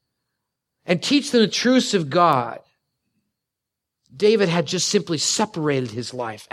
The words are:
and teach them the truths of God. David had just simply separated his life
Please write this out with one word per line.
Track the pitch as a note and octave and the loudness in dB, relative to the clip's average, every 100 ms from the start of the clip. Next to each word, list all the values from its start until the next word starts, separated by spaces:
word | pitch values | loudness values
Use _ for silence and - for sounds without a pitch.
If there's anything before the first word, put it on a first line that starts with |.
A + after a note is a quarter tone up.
| _ _ _ _ _ _ _ _ - | _ _ _ _ _ _ _ _ -4
and | F3 | -2
teach | - C#4+ - | 0 0 2
them | A#3+ | 2
the | G#3 | 2
truths | - A#3 B3+ B3 | 2 2 2 2
of | G3+ D3 | -2 0
God. | E3+ E3+ C3+ A#2 - - _ _ _ _ _ _ _ _ _ _ _ _ _ _ C3 | 2 4 2 0 -8 -18 _ _ _ _ _ _ _ _ _ _ _ _ _ _ 0
David | G#3 A3 F#3+ | 2 4 2
had | E3+ D3+ | 0 -2
just | F#3 - | -2 -2
simply | G3+ - D#3 | -2 -2 -4
separated | - - - E3+ D3+ C#3 B2 | -2 -2 -2 -2 -2 -2 -2
his | A2 A#2 | -8 -10
life | B2+ A#2 G#2 - | -8 -8 -10 -4